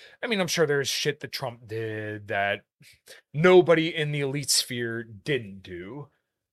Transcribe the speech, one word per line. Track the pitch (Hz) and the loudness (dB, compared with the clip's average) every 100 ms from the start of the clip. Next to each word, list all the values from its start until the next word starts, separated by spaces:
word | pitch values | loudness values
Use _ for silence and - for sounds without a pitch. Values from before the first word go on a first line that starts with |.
| - - | -20 -10
I | 247 | -4
mean, | 208 | -2
I'm | 175 | 0
sure | - 151 | 2 2
there's | 143 131 | 2 0
shit | - 151 143 | -2 -2 -4
that | 131 | -10
Trump | - 127 120 117 | -8 -10 -10 -10
did | 113 110 107 107 107 101 | -8 -6 -6 -8 -10 -4
that | 101 101 104 - _ - - - - _ | -2 0 -2 -8 _ -20 -20 -20 -20 _
nobody | 143 180 185 165 165 160 160 | 2 8 8 8 4 4 -2
in | 151 | -2
the | 147 | -2
elite | 139 143 135 | -2 -4 0
sphere | - - 120 117 117 | 0 0 -4 -4 -6
didn't | 117 101 151 135 104 95 | -10 -12 -4 -4 -4 -14
do. | 95 87 92 139 147 _ _ _ _ | -14 -12 -12 -14 -16 _ _ _ _